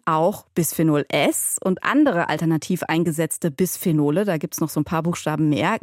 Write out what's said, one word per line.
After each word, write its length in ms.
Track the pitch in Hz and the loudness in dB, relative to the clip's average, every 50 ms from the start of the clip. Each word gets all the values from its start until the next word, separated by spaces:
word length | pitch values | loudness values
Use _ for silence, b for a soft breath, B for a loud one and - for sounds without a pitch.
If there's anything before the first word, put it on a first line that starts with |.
| - | -2
auch 420 | 175 160 156 165 190 208 - - _ - | -2 0 2 2 2 0 -2 -8 _ -2
Bisphenol 500 | 180 165 - - - 165 160 147 143 135 - | -2 -2 -2 0 0 2 2 2 2 0 0
S 500 | - 147 147 233 320 - - - - - - | 0 2 2 2 0 0 -4 -4 -6 -4 -2
und 200 | 190 185 - - | -2 -2 0 0
andere 460 | 170 226 285 311 277 185 170 160 - | 0 2 4 4 2 2 0 0 -2
alternativ 520 | 156 156 170 160 165 151 - - 185 - | -2 -2 0 0 0 0 0 -2 -4 -4
eingesetzte 720 | - - 160 165 170 170 151 160 160 147 - - - 165 | -2 -2 0 0 0 0 0 -2 -2 -4 -4 -2 -4 -2
Bisphenole, 720 | 135 - 185 175 - - - 190 156 151 147 147 151 185 214 | 0 0 -2 -2 -2 -2 -2 0 2 2 2 2 2 0 0
da 120 | 208 170 151 | 0 -2 -2
gibt's 200 | - 165 - - | -4 -4 -4 -4
noch 100 | 165 151 | -4 -2
so 100 | - 156 | -2 -2
ein 60 | 151 | -2
paar 180 | - 170 160 160 | -2 -2 -2 -2
Buchstaben 460 | 175 170 - - 156 156 147 156 151 | -2 -4 -2 -2 -2 0 2 2 2
mehr, 280 | 147 101 139 185 226 - | 2 2 2 0 0 -2